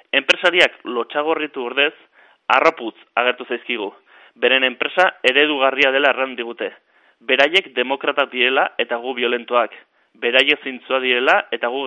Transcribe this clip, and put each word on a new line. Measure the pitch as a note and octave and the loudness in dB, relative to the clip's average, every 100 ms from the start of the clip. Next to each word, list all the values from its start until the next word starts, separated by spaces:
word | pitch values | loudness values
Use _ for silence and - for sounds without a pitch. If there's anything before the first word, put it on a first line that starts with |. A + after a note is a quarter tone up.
| _ | _
enpresariak | C3+ C3+ F3+ F3+ F3 C#3+ - | -2 0 0 2 4 2 0
lotxagorritu | - B2 A#2 D3 D#3 D3+ D3+ C#3 | -8 -6 -4 -4 -2 -2 -6 -8
ordez, | A#2+ C3 D3 - _ _ _ _ - | -4 -2 -2 -4 _ _ _ _ 0
harroputz | B2+ D#3 - A2+ - _ | 2 2 0 -6 -12 _
agertu | A2+ B2 B2 | -2 -2 -2
zaizkigu. | B2+ A#2+ - A#2 G2+ - _ - - | -6 -8 -6 -6 -8 -10 _ -20 -20
Beren | A#2 B2 C3 | _ 0 2
enpresa | C3 A#2+ D3 F#3 F#3 - | 0 -2 -4 0 0 2
eredugarria | B2+ C3 D3+ C#3+ C3+ C3 C#3 | 2 2 2 2 0 2 2
dela | C3+ C#3+ | 2 2
erran | A#2+ C3 A#2+ | 0 -4 -6
digute. | A#2 A#2 G2 - _ _ _ _ | -10 -8 -10 -12 _ _ _ _
Beraiek | A#2+ C3 C#3+ F#3 E3 | -2 2 2 0 -2
demokratak | B2+ B2+ C#3 D3 C#3 B2+ | -4 -4 -4 -4 -2 -2
direla | B2 B2 C3+ F3+ - | 0 0 0 -2 -4
eta | A#2+ A#2+ | -6 -6
gu | B2+ | -6
violentoak. | B2 A#2+ B2 A2+ B2 A2 - _ _ _ | -4 -2 -2 -2 0 0 -6 _ _ _
Beraiek | A2 A#2+ C3 C#3 D3 | _ 0 2 2 0
zintzoa | C3+ B2+ - C3 | -4 -12 -4 -2
direla | B2+ B2 C3+ G3 - | 0 0 2 2 0
eta | A#2 A#2+ | -6 -4
gu | C3+ | -4